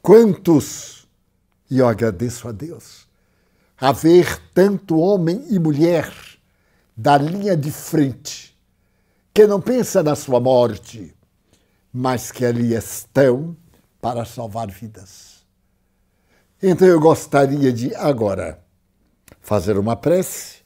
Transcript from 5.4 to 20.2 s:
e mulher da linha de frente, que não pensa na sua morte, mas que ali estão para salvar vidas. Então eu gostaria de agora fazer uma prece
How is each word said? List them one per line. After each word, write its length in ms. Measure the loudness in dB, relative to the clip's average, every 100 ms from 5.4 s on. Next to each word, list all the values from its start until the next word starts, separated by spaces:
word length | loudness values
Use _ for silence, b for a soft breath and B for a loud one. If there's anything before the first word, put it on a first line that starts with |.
| -4
e 100 | -2
mulher 520 | 0 0 2 0 -4 -14 -20 -20 _ _ _ _ _ -6
da 220 | 0 2
linha 400 | 0 -4 -2 -2
de 140 | -4
frente, 840 | -10 -6 -2 -2 -4 -16 -18 -20 _ _ _ _ _ _ _ _
que 120 | 4 4
não 140 | 4
pensa 420 | -2 -2 0 -2
na 140 | -2 -4
sua 240 | -2 -2
morte, 760 | 2 2 0 -4 -16 -20 -20 _ _ _ _ _ _ _ _
mas 380 | -6 -4 -4 -8
que 140 | -4 -2
ali 280 | -2 -2
estão 840 | -2 -6 -16 -4 2 2 2 -6 -14 _ _ _ _
para 240 | -8 -8 -10
salvar 460 | -12 -12 -10 -10
vidas. 760 | -12 -18 -20 -20 -20 -20 _ _ _ _ _ _ _ _ _ _ _ _ _
Então 240 | -2 4 4
eu 120 | 6
gostaria 720 | 4 2 0 0 2 2 0
de 220 | 0 -6 -4
agora 680 | -2 0 -2 -4 -8 -12 _ _ _ _ _ _ _ _
fazer 360 | -4 -2 0 -2
uma 180 | -2 -4
prece 640 | 0 0